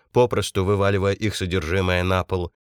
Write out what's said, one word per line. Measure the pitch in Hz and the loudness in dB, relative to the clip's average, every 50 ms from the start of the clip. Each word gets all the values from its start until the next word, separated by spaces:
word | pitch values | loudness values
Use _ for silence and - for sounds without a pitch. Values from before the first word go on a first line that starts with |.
| _ _ - | _ _ 2
попросту | 120 123 120 - 104 98 - - 101 95 | 2 4 4 2 0 -2 -2 -2 -2 0
вываливая | 92 104 98 98 98 101 98 95 98 98 | 0 2 2 2 2 2 2 2 0 0
их | - 107 104 95 | 0 -2 -4 -2
содержимое | - 95 90 87 95 78 78 90 95 95 92 90 90 90 | -4 -4 -2 -2 -2 -2 -2 -2 0 0 0 0 0 0
на | 90 92 92 87 | 0 0 0 -2
пол, | - 98 92 87 82 - _ | -2 -4 -4 -4 -6 -10 _